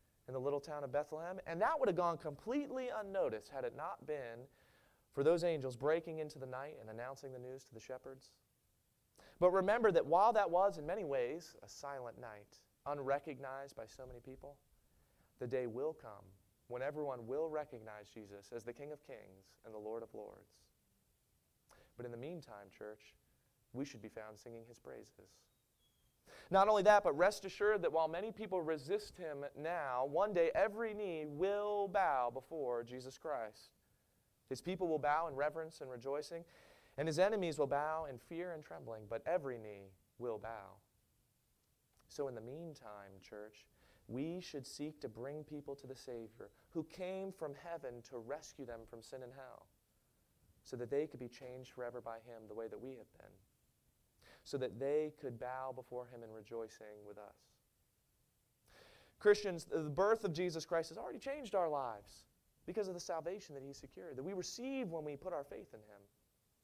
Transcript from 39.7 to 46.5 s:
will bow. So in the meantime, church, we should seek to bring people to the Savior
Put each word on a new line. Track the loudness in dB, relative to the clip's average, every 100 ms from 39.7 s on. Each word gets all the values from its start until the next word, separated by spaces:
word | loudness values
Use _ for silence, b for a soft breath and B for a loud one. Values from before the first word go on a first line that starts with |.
| -12 -16 -20 _ -6
will | -4 -4
bow. | -4 -8 -12 -18 _ _ _ _ _ _ _ _ _ _ _ _ -12
So | -4 -4
in |
the | -4
meantime, | -10 -10 -12 -12 -14 -14 -14 -18
church, | -14 -12 -12 -16 -20 b b b b
we | -6 -4 -6
should | -8 -10 -10
seek | -6 -8 -6
to | -10
bring | -8 -8 -8
people | -8 -10 -8 -10
to | -10
the | -14
Savior | -10 -10 -10 -12 -16